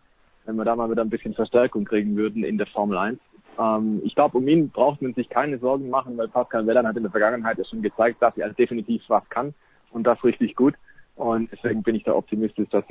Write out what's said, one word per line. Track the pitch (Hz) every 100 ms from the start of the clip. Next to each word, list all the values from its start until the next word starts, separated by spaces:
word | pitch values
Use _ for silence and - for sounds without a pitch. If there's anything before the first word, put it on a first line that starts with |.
| _ _ _ _
wenn | -
wir | 110
da | 110 117
mal | 113
wieder | 113
ein | 110
bisschen | 110 110
Verstärkung | 107 110 120 123 110 101
kriegen | 110 104 104
würden | 107 110
in | 82 104
der | 104
Formel | 107 104 92
eins. | 104 123 _ _ _ -
Ähm, | 113 110 110 107
ich | -
glaub, | - 143
um | 127 135
ihn | 165 147
braucht | - 131 143
man | 131
sich | 120 117
keine | 123 147 127
Sorgen | 127 135 131
machen, | 131 127 120
weil | 113
Pascal | 123 123 117 110
Wehrlein | 123 113
hat | 110
in |
der | 104
Vergangenheit | 107 104 120 113 98
ja |
schon | - 113
gezeigt, | 104 - 117 113
dass | 120 104
er | 104
definitiv | 104 120 117 107 113 -
was | 107 -
kann | 117 143 - _ _ _
und | 117
das | 120 117
richtig | 120 - 117
gut. | - 135 - - - - -
Und | 120 113 113
deswegen | 104 117 107
bin | 104
ich | 110
da | 113
optimistisch, | 101 - 107 107 - 101
dass | 101 -